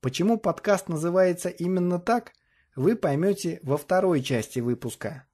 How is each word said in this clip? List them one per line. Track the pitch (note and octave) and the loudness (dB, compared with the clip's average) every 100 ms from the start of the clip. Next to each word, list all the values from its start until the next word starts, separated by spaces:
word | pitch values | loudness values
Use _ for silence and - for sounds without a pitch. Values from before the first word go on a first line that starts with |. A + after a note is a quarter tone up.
Почему | B2+ B2+ F#3 A3+ | -6 0 0 2
подкаст | G3+ D#3+ - F#3+ F#3+ | 0 -2 0 0 0
называется | D#3+ E3 F3+ F#3 F3 F3+ | -4 0 4 4 2 -6
именно | E3+ F3 F#3 F3 F3 | -4 -2 0 2 0
так, | F3 A#3+ A#3+ _ _ _ _ | 0 -2 -2 _ _ _ _
вы | - C#3+ A#3 | 0 0 2
поймёте | F3 C#3 F#3 G3 F3 E3 | 0 2 0 0 -4 -6
во | C#3+ C#3+ | -2 -2
второй | - F#3 F#3 D#3+ | 2 2 4 2
части | C3+ B2+ G#2+ - | 0 -2 -2 -4
выпуска. | A#2+ A#2+ A#2+ - G#2+ C3 - | -2 -2 -4 -8 -10 -10 -18